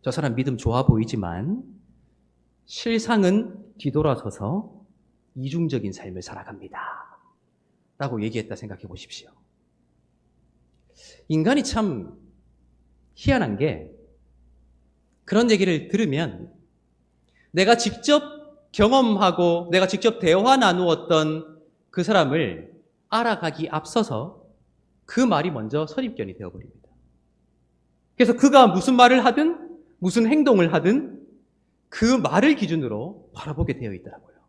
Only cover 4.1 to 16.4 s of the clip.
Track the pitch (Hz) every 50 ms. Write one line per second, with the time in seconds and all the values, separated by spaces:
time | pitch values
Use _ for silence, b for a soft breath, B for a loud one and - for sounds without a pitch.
4.1 | 131 - - 107 - - 104 104 151 196 226 - - - _ _ _ _ _ _
5.1 | _ _ _ _ _ 131 127 135 139 170 170 156 135 120 101 101 92 - - 98
6.1 | 90 92 90 - - 95 - - 104 95 - 95 - - - - - - - -
7.1 | - _ _ _ _ _ _ _ _ _ _ _ _ _ _ _ _ _ 139 135
8.1 | 117 110 104 110 107 117 107 - 104 - - 107 98 - - 92 92 92 - _
9.1 | - - - - _ _ _ _ _ _ _ _ _ _ _ _ _ _ _ _
10.1 | _ _ _ _ _ _ _ _ _ _ _ _ _ _ _ b b b b b
11.1 | b b b b 156 160 160 202 269 294 240 - - 220 220 196 147 110 90 80
12.1 | - - - _ _ _ _ _ _ _ _ _ _ _ _ _ _ _ _ _
13.1 | _ - - - 277 247 190 120 - - 143 151 104 - - - - - - _
14.1 | _ _ _ _ _ _ _ _ _ _ _ _ _ _ _ _ _ _ _ _
15.1 | _ _ _ - - 208 240 240 220 190 190 185 170 147 - - - 208 226 165
16.1 | 135 147 165 135 92 87